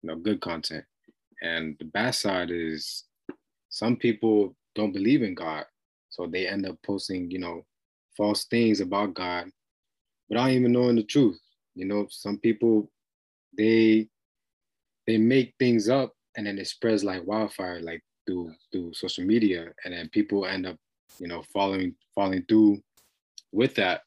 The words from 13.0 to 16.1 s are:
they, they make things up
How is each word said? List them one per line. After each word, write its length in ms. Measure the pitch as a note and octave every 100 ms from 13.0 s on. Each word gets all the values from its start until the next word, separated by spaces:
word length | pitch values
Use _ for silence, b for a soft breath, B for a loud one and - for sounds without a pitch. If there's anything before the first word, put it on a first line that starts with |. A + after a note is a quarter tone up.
| _ _ _ _ _ -
they, 500 | A2 A2+ A2 A2 G#2+ _ _ _ _ _ _ _ _ _ -
they 100 | A2
make 380 | A2 C3+ A#2+ _
things 320 | B2+ A#2 G#2
up 240 | C3+ C3